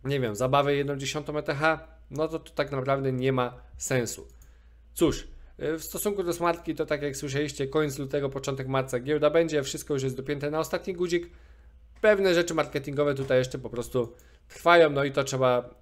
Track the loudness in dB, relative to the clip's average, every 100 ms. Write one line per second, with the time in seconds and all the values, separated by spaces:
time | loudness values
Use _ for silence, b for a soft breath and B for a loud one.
0 | -2 -2 -2 -2 2 2 4 0 0 -4
1 | -6 -6 -6 -6 -4 0 2 0 -6 -20
2 | -12 -4 -4 -4 -10 -4 -4 -2 0 0
3 | 0 0 0 0 -2 -6 -20 -12 -2 -2
4 | -2 -8 -16 b b b b b b 0
5 | 2 2 -8 b b -8 -6 -6 -8 -6
6 | -4 -2 -4 -2 -2 -2 -6 -6 -2 -2
7 | -4 -6 -6 -4 -4 -4 -2 0 0 -4
8 | -4 -2 -2 -4 -6 -6 -2 -2 0 -4
9 | -2 2 4 4 4 0 -2 -8 -4 -2
10 | -2 -4 -6 -4 -2 -2 -2 -4 -6 -4
11 | 0 0 -2 b b b b b -20 2
12 | 4 6 6 4 4 0 0 -2 -4 0
13 | 0 0 2 2 2 -4 -8 -8 -2 -2
14 | -2 b b b _ 0 6 8 8 4
15 | 0 0 -2 2 2 2 -2 -18